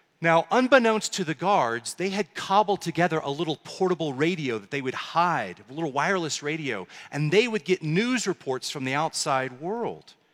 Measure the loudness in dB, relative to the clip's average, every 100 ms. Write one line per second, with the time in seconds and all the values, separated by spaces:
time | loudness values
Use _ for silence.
0 | _ _ 4 4 4 2 6 6 6 2
1 | -2 -4 -4 -2 0 2 2 -2 -6 -6
2 | -4 -2 -4 -6 0 2 4 0 -2 0
3 | 0 0 -4 -4 -4 -4 -8 -2 0 0
4 | -2 0 0 0 -2 -4 -4 -6 -4 -6
5 | -2 2 2 0 -4 -8 -14 -6 -4 0
6 | 0 0 -2 -4 -4 -4 -4 -6 -8 -16
7 | -10 -2 2 4 4 0 0 0 2 2
8 | 2 0 -2 -4 -4 -4 -4 -6 -2 -2
9 | -2 -2 0 0 0 -6 -8 -4 -6 -8
10 | -14 _ _